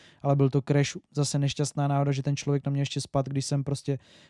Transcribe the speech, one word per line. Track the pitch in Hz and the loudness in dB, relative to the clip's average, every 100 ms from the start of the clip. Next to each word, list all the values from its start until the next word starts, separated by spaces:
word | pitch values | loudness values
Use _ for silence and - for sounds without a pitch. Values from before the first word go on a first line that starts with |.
| - _ | -20 _
ale | 143 139 | 0 4
byl | 135 | 4
to | 139 | 2
crash, | - 143 139 - - | 2 2 2 -4 -8
zase | 147 143 147 | -2 0 0
nešťastná | 139 - 143 - 143 | 0 0 -2 -2 0
náhoda, | 139 143 | 2 0
že | 135 | 0
ten | 143 143 | -2 -2
člověk | 143 143 143 | 0 -2 0
na | |
mě | 139 | -2
ještě | 139 139 | -2 -4
spadl, | - 139 135 | -2 -2 -2
když | 139 - | -4 -2
jsem | 143 | -2
prostě | 139 139 - 135 - - - | -2 -4 -4 -6 -8 -20 -20